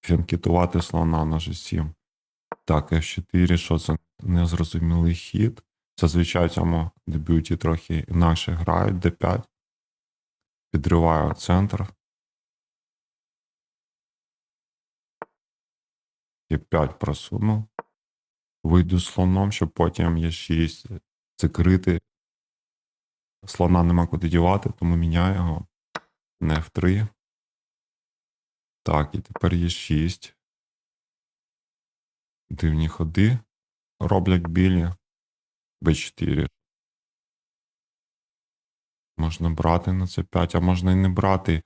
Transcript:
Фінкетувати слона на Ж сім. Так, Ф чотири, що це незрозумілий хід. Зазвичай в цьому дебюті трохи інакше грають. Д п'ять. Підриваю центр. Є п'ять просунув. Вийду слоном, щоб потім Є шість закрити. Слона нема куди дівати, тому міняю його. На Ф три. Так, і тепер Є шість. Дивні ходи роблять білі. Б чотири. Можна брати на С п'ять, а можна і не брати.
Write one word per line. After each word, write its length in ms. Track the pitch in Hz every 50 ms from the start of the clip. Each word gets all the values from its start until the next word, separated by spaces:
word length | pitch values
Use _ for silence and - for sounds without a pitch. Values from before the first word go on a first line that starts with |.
Фінкетувати 800 | - - 87 80 82 - - 85 - - 85 87 90 85 - 87
слона 420 | 85 - - 82 82 82 82 80 78
на 140 | 78 80 80
Ж 160 | 82 82 82
сім. 400 | 82 - - 90 85 78 76 - _ _ _ _ _ _ _ _ _ _ _ - _ _
Так, 280 | - 80 76 73 -
Ф 120 | 82 80 78
чотири, 540 | - - - 87 _ - 90 90 85 87 82
що 200 | - - 82 80
це 200 | - - 78 80 _ _ _ _
незрозумілий 920 | - 104 90 87 87 82 85 85 85 80 - 85 82 82 85 85 82 85 85
хід. 480 | 82 - - - 104 104 117 113 - _ _ _ _ _ _ _
Зазвичай 500 | - - 82 80 87 85 - - 87 87
в 40 | 82
цьому 400 | - 85 85 85 85 82 80 85 _ _ _
дебюті 500 | - 78 78 76 - 85 82 80 - 85
трохи 480 | 82 - 82 82 80 - - 82 80 - -
інакше 440 | 87 87 87 85 82 82 - -
грають. 460 | 87 82 85 85 82 87 95 104 98 90
Д 120 | 90 85
п'ять. 380 | - _ - 87 92 95 - _ _ _ _ _ _ _ _ _ _ _ _ _ _ _ _ _ _ _ _ _ _ _ _ _
Підриваю 640 | - 80 69 - 85 85 82 82 80 78 76 76 78
центр. 600 | - - - 90 92 101 104 101 101 98 - - _ _ _ _ _ _ _ _ _ _ _ _ _ _ _ _ _ _ _ _ _ _ _ _ _ _ _ _ _ _ _ _ _ _ _ _ _ _ _ _ _ _ _ _ _ _ _ _ _ _ _ _ _ _ _ _ _ _ _ _ _ _ _ _ _ - _ _ _ _ _ _ _ _ _ _ _ _ _ _ _ _ _ _ _ _ _ _ _ _ _
Є 80 | 80 73
п'ять 400 | - _ - 82 76 73 - _
просунув. 680 | - - - - - - - - - 107 110 107 107 _ _ - - _ _ _ _ _ _ _ _ _ _ _ _ _ _ _ - 80
Вийду 320 | 82 90 85 85 92 90
слоном, 520 | - - - - 92 92 92 95 98 101
щоб 180 | 101 - 101 82
потім 480 | _ - 87 87 - - 101 85 85 82
Є 120 | 82 82
шість 560 | 82 - - - 82 80 82 80 - - - - 107 - _ _ _ _ _ _ _ -
закрити. 600 | - 80 - - 82 90 92 92 - - 90 82 _ _ _ _ _ _ _ _ _ _ _ _ _ _ _ _ _ _ _ _ _ _ _ _ _ _ _ _ -
Слона 360 | 98 - - 90 85 90 87
нема 240 | 85 85 87 87 85
куди 220 | - - - 87 82
дівати, 420 | 82 85 85 87 95 101 - 101 - _
тому 180 | 87 85 85
міняю 380 | 82 85 82 82 87 90 92 95
його. 320 | 90 87 85 78 80 - _ _ _ _ _ _ - _ _ _ _ _ _ _ _
На 180 | 80 78 78 78
Ф 120 | 80 -
три. 380 | _ - 90 90 92 101 110 107 _ _ _ _ _ _ _ _ _ _ _ _ _ _ _ _ _ _ _ _ _ _ _ _ _ _ _ _ _ _ _ _ _ _
Так, 320 | _ - 80 76 73 - -
і 60 | -
тепер 340 | - _ - - - 87 87
Є 140 | 85 85 85
шість. 680 | 82 - - - 76 76 78 85 90 - - - _ _ _ _ _ _ _ _ _ _ _ _ _ _ _ _ _ _ _ _ _ _ _ _ _ _ _ _ _ _ _ _ _ _ _ _ _ _ _ _ _ _ _ _
Дивні 380 | - - - 82 78 78 80 78
ходи 500 | - - 80 80 82 95 98 110 127 120 - _ _ _ _ _ _ _ _ _ _ _
роблять 460 | - 85 101 95 87 95 92 90 85
білі. 460 | 82 82 90 92 95 92 90 85 87 90 _ _ _ _ _ _ _ _ _ _ _ _ _ _ _ _ _
Б 140 | - 82 78
чотири. 540 | - - - _ - - 73 71 73 73 69 _ _ _ _ _ _ _ _ _ _ _ _ _ _ _ _ _ _ _ _ _ _ _ _ _ _ _ _ _ _ _ _ _ _ _ _ _ _ _ _ _ _ _ _ _ _ _ _ _ _ _ _ _
Можна 340 | - 82 82 82 - 85 82
брати 420 | 82 78 - 82 85 87 - -
на 140 | 92 92 92
С 160 | 90 - -
п'ять, 320 | - _ - 87 85 85 -
а 60 | 87
можна 320 | 87 90 90 87 90 92
і 40 | 92
не 120 | 95 95 95
брати. 540 | 90 87 95 98 95 90 - - 85 80 -